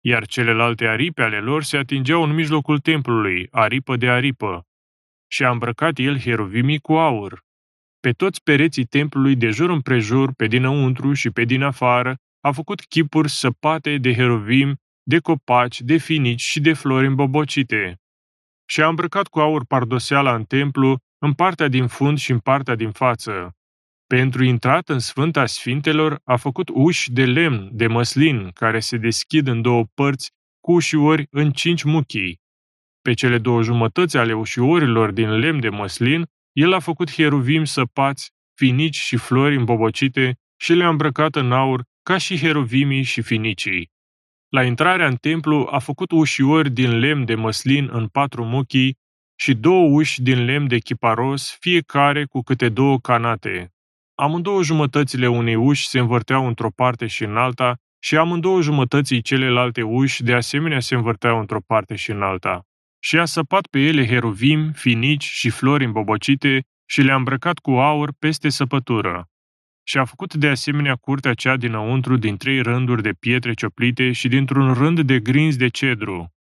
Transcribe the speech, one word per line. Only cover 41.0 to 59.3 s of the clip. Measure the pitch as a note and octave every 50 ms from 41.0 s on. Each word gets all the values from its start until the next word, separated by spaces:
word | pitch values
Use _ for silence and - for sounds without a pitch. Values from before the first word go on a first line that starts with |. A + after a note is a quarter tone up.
| D#3 D3+ B2 - D3+ D#3+ D3+
în | D3+ C3 B2 B2
aur, | C3 C3+ C3+ C3 B2+ B2 _ _ _ _
ca | - F3+ F#3+
și | - - F#3+ D#3+
heruvimii | C#3+ E3 D3+ D3 C3+ A2+ A#2 C3+ C#3+ C#3+ C3+ C3+ C3+
și | B2 - - A2+
finicii. | - A#2+ A2 A2 A2 G2 - - G#2 F#2+ F2+ F2 _ _ _ _ _ _ _ _ _ _ _ _ _
La | - C3+ C3
intrarea | B2 B2 A#2+ D#3 F3 F#3 F#3 E3+
în | C#3+ C3
templu | A#2+ - D3+ D#3+ E3 D3 D#3 D3+ D3 C3 -
a | - C#3
făcut | B2 - C#3 - F#3 F3
ușiori | E3+ D#3+ D#3 C#3 - - C#3 C3+ D3+ D#3+ D#3 C#3+
din | B2+ A#2 C3 B2 A#2 A#2
lemn | A#2 C#3+ D3+ C#3+ B2+
de | A#2 A2+
măslin | A2 A2 A2 A2 - - C3 C3+ C#3+ C#3 A#2+ A#2
în | A#2 A2+ G#2
patru | _ C#3 C#3 C3+ - A#2 A#2
muchii | A2+ A#2+ C3+ C3+ - - C3 C3 C3 C3 _ _ _ _ _ _ _ _
și | _ - - C3+
două | A2 A2 D#3+ F#3 F#3 F3 D#3
uși | C#3 D3+ D#3 D3 - - B2+
din | B2+ C3 B2 A#2+
lemn | A#2+ C3+ D3 D3 C3+
de | B2 A#2
chiparos, | - - A#2+ - - A#2 A2 A2+ A#2+ C3+ C#3 C#3 - - - _
fiecare | - F3 F3+ E3+ D#3 _ - C#3+ C#3+ C#3+ C#3+ D3 D3
cu | C3+ _ C#3 A#2+
câte | - C3 A#2 B2+ A#2+
două | A2 A2 C3+ C#3 C#3 B2
canate. | - - B2 A#2 A#2 A#2 A#2 G2+ - G#2 F#2+ F2+ F2+ F#2 _ _ _ _ _ _ _ _ _
Amândouă | - - - D#3 E3+ E3+ G3 G3+ F#3+ F3+
jumătățile | D3 E3 D#3 D3+ C#3 - D3 D3 C3+ - B2+ B2+
unei | B2 A#2+ A#2+ A#2 A#2 A2+
uși | A2 A#2+ C#3 D3 C#3+ -
se | - - C3+
învârteau | B2 A2+ B2 A#2+ A2 - C3+ C3+ C3+
într-o | B2 A2+ - A#2 A2
parte | - - B2+ B2 A#2+ A#2 A#2+
și | A2 - - -
în | G#2 G#2
alta | A2+ B2 B2+ A#2+ - C3 B2 B2 A#2+ _ _ _ _
și | - - D3+
amândouă | D#3 D#3+ E3+ F3 E3+ D#3+ F#3 F#3+ F#3
jumătății | D#3+ D3 D3+ C#3+ C3 B2 - C#3+ C#3+ - C3+ A#2+
celelalte | A2 -